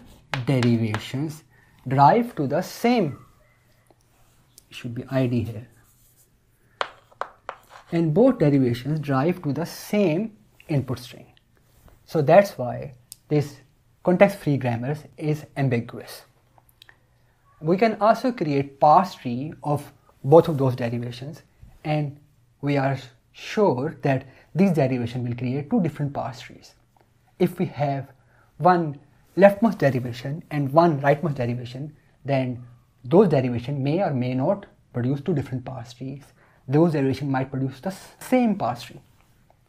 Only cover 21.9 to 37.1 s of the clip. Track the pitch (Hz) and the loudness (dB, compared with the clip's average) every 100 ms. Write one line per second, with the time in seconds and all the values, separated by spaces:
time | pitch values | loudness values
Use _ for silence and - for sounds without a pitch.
21.9 | 151 147 - _ _ _ _ 143 139 135 | -2 -4 -8 _ _ _ _ -2 0 0
22.9 | 135 - _ _ - - - 202 123 143 | -2 -8 _ _ -20 -8 0 2 2 -2
23.9 | - 147 131 - - _ 147 196 156 135 | -4 -2 -2 -4 -20 _ 2 2 4 0
24.9 | 127 117 131 120 120 123 135 151 240 165 | 0 -4 -6 -6 -6 -4 -6 -2 -2 -2
25.9 | - 143 139 123 123 - - - _ _ | -4 -6 -6 -8 -10 -18 -20 -20 _ _
26.9 | _ _ _ _ - 175 - 185 - 143 | _ _ _ _ -2 -2 -2 -6 -4 -4
27.9 | 139 135 _ _ _ _ - 160 180 160 | -4 -8 _ _ _ _ 0 4 4 2
28.9 | 139 _ _ _ - 196 202 226 - 143 | -6 _ _ _ 6 6 6 0 2 0
29.9 | 127 120 117 135 156 - 147 139 143 175 | 0 -4 -8 -10 -10 -6 -4 4 6 6
30.9 | 143 143 151 170 139 120 120 120 131 151 | 6 2 2 0 -4 -4 -4 -8 -12 -14
31.9 | - _ _ 135 135 127 123 - - _ | -16 _ _ -2 -2 -2 -6 -12 -20 _
32.9 | _ 120 165 208 147 127 117 - 143 135 | _ 2 4 6 4 0 -4 -6 -4 -2
33.9 | 160 196 135 123 127 143 196 - _ _ | -2 -2 -2 -4 -2 -2 -4 -6 _ _
34.9 | - 120 139 - 156 - 131 123 127 117 | -6 -4 -4 -4 -4 -4 -8 -10 -14 -14
35.9 | - 135 139 - _ _ _ - 143 170 | -14 -14 -14 -18 _ _ _ -2 2 4
36.9 | 151 135 | 2 0